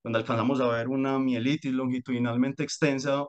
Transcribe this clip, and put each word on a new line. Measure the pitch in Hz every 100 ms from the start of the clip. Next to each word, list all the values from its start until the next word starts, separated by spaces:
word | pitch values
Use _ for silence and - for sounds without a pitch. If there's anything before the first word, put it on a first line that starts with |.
donde | 117 113
alcanzamos | 110 117 113 135
a | 123
ver | 117 117
una | 135 135 135
mielitis | 131 123 120 151 135
longitudinalmente | 131 131 127 123 123 120 120 131 131
extensa, | 147 - 147 135 139 139